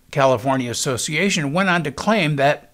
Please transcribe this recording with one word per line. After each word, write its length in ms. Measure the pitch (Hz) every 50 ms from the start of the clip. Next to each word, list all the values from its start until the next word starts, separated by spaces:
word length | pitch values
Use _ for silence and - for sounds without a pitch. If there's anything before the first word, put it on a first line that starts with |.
| _ _
California 600 | - 139 135 135 131 110 110 135 135 131 123 123
Association 800 | - - - - 127 113 - - 151 156 185 202 - 180 147 139 143
went 180 | 180 196 190
on 120 | 175 175 151
to 80 | 147 123
claim 440 | - - 202 226 220 170 147 151
that, 360 | 139 135 143 147 - - -